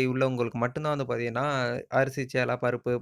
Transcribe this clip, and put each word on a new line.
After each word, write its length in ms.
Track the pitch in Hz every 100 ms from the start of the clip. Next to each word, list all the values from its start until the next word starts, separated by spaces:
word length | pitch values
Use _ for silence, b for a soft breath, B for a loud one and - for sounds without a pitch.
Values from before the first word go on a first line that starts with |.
| 127
உள்ளவங்களுக்கு 520 | 127 135 127 117 117
மட்டும்தான் 360 | 123 135 151 143
வந்து 120 | 123
பார்த்தீங்கன்னா, 380 | 117 120 117 143 135 120 123 -
அரிசி, 320 | 131 135 131 127
சேலை, 280 | 131 120 123
பருப்பு, 360 | 123 120 123 120